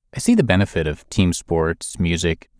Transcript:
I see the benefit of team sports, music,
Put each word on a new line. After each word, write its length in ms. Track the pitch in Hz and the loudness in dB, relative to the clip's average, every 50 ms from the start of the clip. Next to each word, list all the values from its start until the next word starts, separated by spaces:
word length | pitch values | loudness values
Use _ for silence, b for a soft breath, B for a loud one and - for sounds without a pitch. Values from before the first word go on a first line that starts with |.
| _ _ | _ _
I 60 | - - | -10 -4
see 160 | - - 247 | 0 2 2
the 80 | 220 | 4
benefit 460 | 151 104 92 92 101 - - 87 78 78 | 4 4 4 2 2 0 0 -4 -2 -2
of 200 | 73 - - - | -4 -8 -10 -6
team 240 | - - 95 90 | 0 0 2 2
sports, 680 | 82 - - - 85 82 80 82 82 - - - - - | 0 -2 -4 -2 0 0 0 0 -2 -4 -8 -12 -6 -4
music, 500 | 90 85 85 78 82 82 82 - - _ _ | -2 -2 -2 0 0 -2 -2 -4 -8 _ _